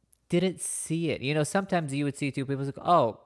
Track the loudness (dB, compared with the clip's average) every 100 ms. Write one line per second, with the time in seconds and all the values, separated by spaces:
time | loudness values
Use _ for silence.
0 | _ _ -2 0 0 -2 -6 -6 -4 -2
1 | -2 -2 0 0 2 0 0 0 0 -2
2 | -2 -2 -4 -2 -4 -2 -4 -2 4 6
3 | 4 0